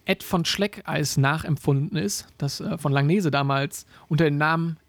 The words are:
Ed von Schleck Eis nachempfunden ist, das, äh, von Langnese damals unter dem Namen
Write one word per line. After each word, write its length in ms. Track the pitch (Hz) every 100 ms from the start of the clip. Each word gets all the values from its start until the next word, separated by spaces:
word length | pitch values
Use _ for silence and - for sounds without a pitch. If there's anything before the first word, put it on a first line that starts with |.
| -
Ed 160 | 190
von 200 | - 180 160
Schleck 380 | - 202 - -
Eis 300 | 147 147 -
nachempfunden 800 | 135 156 180 143 - 139 147 160
ist, 300 | 202 - - -
das, 220 | 143 -
äh, 180 | - -
von 140 | 147
Langnese 400 | 139 143 196 170
damals 540 | 143 139 139 143 - - - -
unter 160 | 156 160
dem 120 | 143
Namen 400 | 151 165 165 160